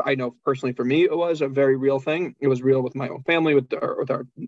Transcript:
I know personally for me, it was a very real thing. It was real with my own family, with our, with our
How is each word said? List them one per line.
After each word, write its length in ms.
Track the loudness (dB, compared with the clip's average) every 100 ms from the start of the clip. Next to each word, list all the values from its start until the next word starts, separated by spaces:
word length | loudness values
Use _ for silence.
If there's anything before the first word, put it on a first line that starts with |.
I 100 | -4
know 220 | -2 -4 -6
personally 280 | -4 -2 -4
for 100 | -2
me, 180 | 0 2
it 140 | 2 2
was 240 | -2 0
a 80 | -2
very 280 | 2 2 2
real 220 | 2 0
thing. 380 | -2 -4 -4 -2
It 100 | 0
was 140 | 2
real 200 | 2 2
with 120 | 0
my 140 | -4 -8
own 140 | -6
family, 320 | 0 2 4
with 180 | 2 2
our, 260 | -4 -4 -4
with 120 | -4
our 160 | -4 -6 -14